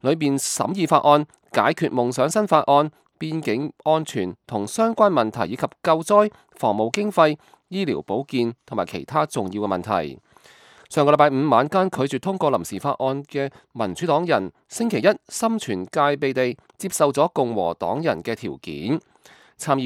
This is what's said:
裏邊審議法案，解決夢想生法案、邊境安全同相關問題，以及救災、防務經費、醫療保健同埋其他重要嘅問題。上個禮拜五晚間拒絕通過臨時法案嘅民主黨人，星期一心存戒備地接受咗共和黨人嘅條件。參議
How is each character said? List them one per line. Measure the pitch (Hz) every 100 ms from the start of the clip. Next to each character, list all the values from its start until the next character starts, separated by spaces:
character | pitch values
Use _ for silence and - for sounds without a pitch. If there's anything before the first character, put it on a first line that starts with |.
裏 | 127 165
邊 | 147 139
審 | - - -
議 | 190 160
法 | 156
案， | 147 147 151 _ _
解 | - 110
決 | 165 160
夢 | 127 120
想 | 120 139
生 | 214 208
法 | 156
案、 | - 143 151 - _ -
邊 | 156 160
境 | 151 110 147 -
安 | 151 160
全 | 156 - 92 - -
同 | 113 101
相 | - 226
關 | 220 208
問 | 156 110
題， | 117 90
以 | 120
及 | - _
救 | - 160
災、 | 160 208 214 - _
防 | - 117
務 | 104 -
經 | 156 208
費、 | 185 156 151 _ _ -
醫 | 185
療 | 175 80
保 | - 104 139
健 | 131 117 117
同 | - 113
埋 | 87
其 | 92
他 | - 151 151
重 | - 95
要 | 101
嘅 | 104 92
問 |
題。 | 92 95 76 64 _ _ _ - - - -
上 | -
個 | 143
禮 | 151
拜 | 147
五 | 135 151
晚 | 117 143
間 | 190 190
拒 | -
絕 | 135 131
通 | 190 190
過 | 156
臨 | 127 170
時 | 101
法 | 143 -
案 | 131 135
嘅 | 139 143 139 - _
民 | 117 104
主 | - 170
黨 | 151
人， | 175 120 95 - _
星 | - 233
期 | 139
一 | 175 - -
心 | - 226 226
存 | - 95
戒 | 92 160 143 143
備 | 139
地 | 131 127 - _ -
接 | 190
受 | - 147
咗 | 139 160
共 | - 123
和 | 107 87
黨 | 82 87 123
人 | 160 90
嘅 | -
條 | 113 92 67
件。 | - 71 95 156 - _ - - _ -
參 | -
議 | 135